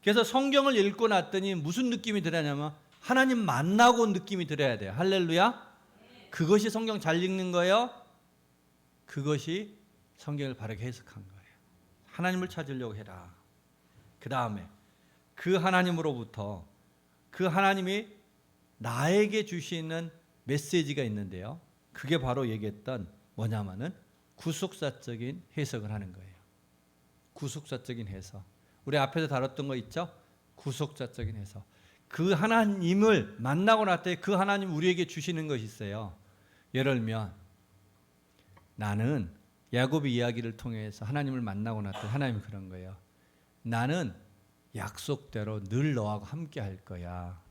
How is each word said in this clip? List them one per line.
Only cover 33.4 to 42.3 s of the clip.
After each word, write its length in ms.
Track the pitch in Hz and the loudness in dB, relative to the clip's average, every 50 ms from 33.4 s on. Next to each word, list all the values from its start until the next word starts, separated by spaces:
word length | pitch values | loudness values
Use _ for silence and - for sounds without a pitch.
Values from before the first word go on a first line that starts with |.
| 113 127 143 160 190 214 226 214 214 | -2 0 0 2 6 6 6 6 6
났더니 360 | 202 180 170 - 185 180 175 | 4 2 2 2 -2 -4 -2
그 120 | - 190 202 | 0 0 2
하나님 400 | 180 190 196 202 202 196 185 165 | 2 2 2 2 0 0 -2 -2
우리에게 320 | 151 165 180 180 170 180 | 2 2 2 4 2 0
주시는 420 | - - 165 147 - 175 160 160 151 | -4 -4 -8 -6 -4 -4 -4 -2 -2
것이 160 | 143 120 110 | -4 -4 -4
있어요. 520 | 110 110 - 110 101 101 107 110 98 87 - - _ _ _ _ _ _ _ _ _ - | -8 -10 -8 -8 -6 -6 -6 -8 -8 -12 -16 -20 _ _ _ _ _ _ _ _ _ -2
예를 200 | 127 135 139 135 | 0 2 2 2
들면 400 | 123 113 110 110 113 110 95 - - - - _ _ _ _ _ _ _ _ _ _ _ _ _ _ _ _ _ _ _ _ - - _ _ _ | 0 0 -2 -2 -2 -4 -6 -8 -14 -20 -20 _ _ _ _ _ _ _ _ _ _ _ _ _ _ _ _ _ _ _ _ -20 -20 _ _ _
나는 580 | - 107 104 101 104 110 127 151 135 101 85 - - _ _ _ _ _ _ - | -6 -4 -2 0 0 0 0 0 -2 -4 -6 -8 -16 _ _ _ _ _ _ 0
야곱의 400 | 120 127 131 143 160 143 139 120 | 0 2 2 2 0 0 2 0
이야기를 420 | 120 120 120 120 117 117 117 110 | 2 0 0 -2 -2 -6 -6 -8
통해서 480 | 110 - 123 117 110 107 107 101 - 113 | -8 -8 -8 -8 -6 -8 -10 -10 -10 -8
하나님을 380 | 104 131 147 143 139 131 131 | -4 -4 -2 -2 -2 -4 -4
만나고 400 | 120 107 98 101 107 117 113 107 | -4 -4 -4 -4 -4 -4 -4 -4
났더니 260 | 104 98 95 - - 107 | -4 -6 -6 -6 -6 -4
하나님이 340 | 113 120 135 131 | -2 0 0 0